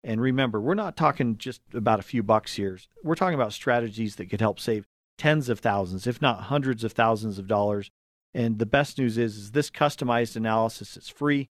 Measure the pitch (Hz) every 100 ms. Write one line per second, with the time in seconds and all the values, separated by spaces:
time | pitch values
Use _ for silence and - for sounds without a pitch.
0 | - 110 127 127 131 107 117 196 202 -
1 | 151 - 120 107 131 - _ 117 107 107
2 | - 120 101 107 - - 98 92 - -
3 | 156 165 185 151 110 - - 120 117 107
4 | 110 - 92 98 110 95 - 107 - _
5 | _ - 156 156 127 107 - 101 90 92
6 | 113 120 139 104 107 143 135 113 113 -
7 | 113 107 110 98 98 104 104 104 98 _
8 | _ _ _ 127 117 107 110 139 143 -
9 | 123 110 117 104 101 131 143 - 147 -
10 | 127 120 117 113 110 110 113 - - -
11 | - - 147 143 135